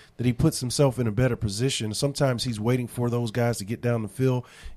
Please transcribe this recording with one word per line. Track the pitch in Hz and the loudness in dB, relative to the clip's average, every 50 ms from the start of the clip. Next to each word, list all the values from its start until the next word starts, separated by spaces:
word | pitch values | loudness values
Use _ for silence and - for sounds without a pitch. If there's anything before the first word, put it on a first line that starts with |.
| - - _ | -20 -20 _
that | - 120 | 0 0
he | 123 | 0
puts | 117 - 147 160 - - | 2 4 2 2 2 0
himself | 127 120 - - 143 135 120 127 | -4 -2 2 4 4 4 4 2
in | 120 110 | -2 0
a | |
better | 101 104 131 123 117 | 2 2 2 2 2
position. | - 117 104 98 107 127 139 - - 113 107 | 0 -2 -4 -2 0 0 0 0 -2 -4 -4
Sometimes | 104 - - 104 - - 147 131 123 110 - | -2 -2 -2 -2 0 0 0 0 2 0 -2
he's | 127 113 104 | -4 -4 -2
waiting | 107 120 127 123 120 | 0 0 0 0 -2
for | 113 - 123 120 120 | -4 -4 -2 -2 0
those | 117 120 120 110 | 0 0 -2 -2
guys | 101 123 117 117 113 - | 0 0 0 0 0 -2
to | 101 | -4
get | 98 117 - | -6 -6 -2
down | - 120 120 113 | -2 -2 0 -2
the | 107 98 | -4 -6
field. | - - 131 131 123 123 - - - - - - - | -2 0 2 2 2 0 -2 -8 -16 -16 -14 -14 -10